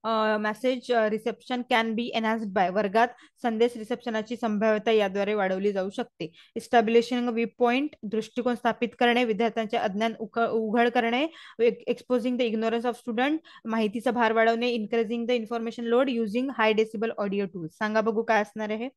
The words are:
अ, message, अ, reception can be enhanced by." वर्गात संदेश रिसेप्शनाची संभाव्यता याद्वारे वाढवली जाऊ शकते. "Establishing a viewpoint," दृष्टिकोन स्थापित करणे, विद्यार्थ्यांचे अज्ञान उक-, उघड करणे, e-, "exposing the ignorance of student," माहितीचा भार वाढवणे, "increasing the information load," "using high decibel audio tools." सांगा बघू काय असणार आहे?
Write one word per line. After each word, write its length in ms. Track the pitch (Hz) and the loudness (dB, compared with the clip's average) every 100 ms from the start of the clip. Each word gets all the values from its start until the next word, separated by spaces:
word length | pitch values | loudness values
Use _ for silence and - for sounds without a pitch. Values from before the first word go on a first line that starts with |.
अ, 320 | 220 220 220 214 | -2 0 0 0
message, 560 | 214 214 254 254 - | -2 -2 -2 -2 0
अ, 140 | 240 214 | 0 2
reception 540 | 214 226 220 - 247 240 | -2 -6 -8 -6 -6 0
can 220 | 233 226 | 0 0
be 100 | 220 240 226 | -2 -4 -2
enhanced 340 | 220 226 214 | -2 -2 -2
by." 160 | 190 180 | 0 0
वर्गात 400 | 185 202 208 247 - - _ | 2 2 2 2 0 -20 _
संदेश 340 | 240 220 240 240 | -4 2 0 0
रिसेप्शनाची 600 | 214 233 - 220 214 240 | -8 -8 -4 -6 -6 -4
संभाव्यता 540 | 226 214 220 214 214 | -2 2 2 2 2
याद्वारे 440 | 220 202 196 196 | 2 2 0 -2
वाढवली 380 | 214 190 190 202 | 0 0 0 0
जाऊ 180 | 196 190 | -2 -4
शकते. 400 | 202 240 _ 165 _ - - | -6 -10 _ -12 _ -14 -12
"Establishing 720 | - 240 220 233 233 247 240 | 2 4 6 4 2 -2 -2
a 40 | |
viewpoint," 540 | 226 233 _ 240 247 294 - | -2 -4 _ 2 2 -2 -8
दृष्टिकोन 520 | 208 220 214 - 240 | -6 -6 -6 -4 -2
स्थापित 340 | 233 233 220 233 - | 0 -2 -2 -4 0
करणे, 260 | 240 233 | 2 4
विद्यार्थ्यांचे 520 | 247 208 233 214 220 233 | 0 0 0 0 -2 -2
अज्ञान 360 | 214 196 226 220 | -2 -2 -4 -4
उक-, 220 | 226 - | -6 -2
उघड 480 | 233 226 220 233 240 | 0 0 0 2 2
करणे, 380 | 240 226 240 320 - - - | 2 0 0 -2 -6 -20 0
e-, 80 | 226 233 - | 0 0 -4
"exposing 480 | 240 - 247 240 247 | -6 0 0 0 0
the 140 | 240 | 0
ignorance 320 | 220 226 233 240 | 0 0 0 -2
of 80 | 226 - | -4 -6
student," 280 | 226 269 311 - - | -2 0 0 -6 -14
माहितीचा 460 | 226 226 214 226 247 | -4 -2 0 0 -2
भार 220 | 240 220 | 2 2
वाढवणे, 440 | 226 226 233 247 233 | 4 4 2 0 -2
"increasing 500 | 208 233 214 233 233 | -2 -2 0 -4 -2
the 120 | 247 | -2
information 560 | 214 233 226 226 233 | -2 -6 -6 -6 0
load," 260 | 233 277 233 | 2 2 0
"using 260 | 220 226 262 | 0 -2 -2
high 260 | 247 220 | 2 2
decibel 380 | 214 220 214 226 - | 4 0 -2 -6 -4
audio 200 | 202 202 | -4 -2
tools." 240 | 196 185 156 | -4 -6 -12
सांगा 320 | _ 214 220 | _ 0 0
बघू 220 | 214 220 | 2 -2
काय 200 | 226 214 | 2 0
असणार 280 | 208 214 214 | 0 -6 -8
आहे? 180 | 214 254 | -6 -8